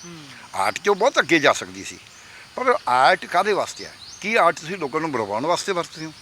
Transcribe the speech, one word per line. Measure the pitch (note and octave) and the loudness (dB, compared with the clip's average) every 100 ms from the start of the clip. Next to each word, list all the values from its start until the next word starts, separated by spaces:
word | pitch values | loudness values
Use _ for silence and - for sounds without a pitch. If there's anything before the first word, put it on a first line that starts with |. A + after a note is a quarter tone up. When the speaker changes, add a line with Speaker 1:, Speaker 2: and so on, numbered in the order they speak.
Speaker 1:
ਹੂੰ। | F3 E3 C#3+ B2+ - | -18 -18 -20 -20 -12
Speaker 2:
ਆਰਟ | F#2+ G2+ - | -2 -2 0
'ਚੋਂ | G#3 | 0
ਬਹੁਤ | G3+ A3 D#4 | 2 2 2
ਅੱਗੇ | F3+ E3+ | 2 4
ਜਾ | C#3 | 6
ਸਕਦੀ | A2 F#2 F#2+ | 2 -4 -12
ਸੀ, | F#2 F2+ - - - - - - | -14 -16 -20 -20 -20 -20 -14 -2
ਪਰ | B3+ A#3+ - | 0 0 2
ਆਰਟ | B2 C#3+ F#3 A#2 | 6 6 4 0
ਕਾਹਦੇ | E3+ G3 | 0 2
ਵਾਸਤੇ | F3+ A2+ - | 0 -2 -8
ਹੈ? | E2+ - - - | -14 -16 -20 -10
ਕੀ | G3 | -2
ਆਰਟ | A3+ F3 E3+ | 4 4 2
ਤੁਸੀਂ | D#3 G3 | -8 -8
ਲੋਕਾਂ | D3 D#3 | -4 -4
ਨੂੰ | D#3+ | -2
ਬੁਲਵਾਉਣ | B2+ G#2 G#2 D3 | -2 -2 -2 0
ਵਾਸਤੇ | F3 - | -2 -2
ਵਰਤਦੇ | F3+ D#3+ D#3+ D#3 | -4 -6 -10 -14
ਹੋ? | - | -14